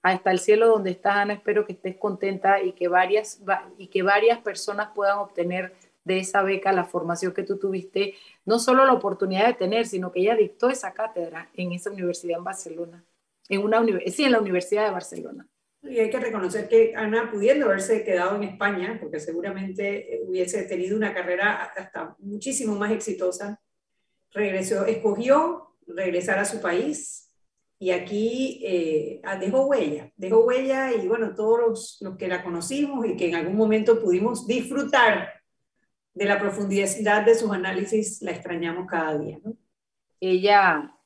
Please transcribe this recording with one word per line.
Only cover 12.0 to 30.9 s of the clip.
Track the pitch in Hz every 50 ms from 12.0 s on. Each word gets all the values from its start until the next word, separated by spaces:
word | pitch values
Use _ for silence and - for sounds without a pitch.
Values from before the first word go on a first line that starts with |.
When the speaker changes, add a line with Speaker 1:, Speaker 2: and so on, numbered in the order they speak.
| 180 175 170 - - 175 165 170
Speaker 1:
en | 175
Barcelona, | 185 190 - - 170 160 170 170 170 170 - _ _ _ _ _ _ _ _ _
en | _ 196 196 202
una | 214 220 226
univer-, | 233 226 190 185 - 185
sí, | 185 - 294
en | 269
la | 247 220
Universidad | 208 190 180 180 180 - 208 208 214
de | 208
Barcelona. | 190 180 - - - - - - - - - _ _ _ _ _ _ _ 302
Speaker 2:
Y | 269 254 233
hay | 220 214
que | - 247
reconocer | 226 226 220 202 185 180 - 214 196
que | - 233 226 226 - -
Ana, | 220 220 208 214 233 233 226
pudiendo | 214 202 202 247 285 294 277
haberse | 214 190 190 190 - 220 208 -
quedado | 202 185 175 180 190 208
en | 202 208
España, | 190 - - 202 202 202 180 180 214 226 -
porque | 160 151 160 151
seguramente, | 151 165 165 175 175 196 190 190 190 190 185 196 202 202 202 202 - - -
eh, | - 180
hubiese | 185 185 185 180 180 - 202 180
tenido | - 185 175 180 190 208
una | 220 220 196 -
carrera | 185 180 180 180 185 202 208 202 - - - -
hasta | 190 190 - - 170 165 156 - _
muchísimo | 196 196 208 214 - 269 - - 247 214 208
más | 202 208 208
exitosa, | 220 - - 220 185 185 185 180 180 - 208 202 214 _ _ _ _ _ _ _ _ _ _ _ _ _ _ _
regresó, | _ 196 208 196 190 190 185 202 226 190 -
escogió | 226 214 - 220 208 196 220 240 262 277 302 330 349 349 - - _ _ _ _
regresar | - 339 - 190 180 170 180 185 202 190 196
a | 202
su | - 240 214
país | - 175 175 185 247 294 302 - - - - - _ _ _ _ _ _ _ _ _ _ _
y | _ 190 185
aquí, | 180 180 - - 208 208 220 233 247 262 269 - - - -
eh, | 190 180 175 165 160 156 151 143 151 - - -
ah, | - 196
dejó | 190 185 208 262 269 269
huella, | 277 285 233 165 147 - - - - _
dejó | - 185 190 220 226 233
huella | 247 247 262 269 269 269 269 262 262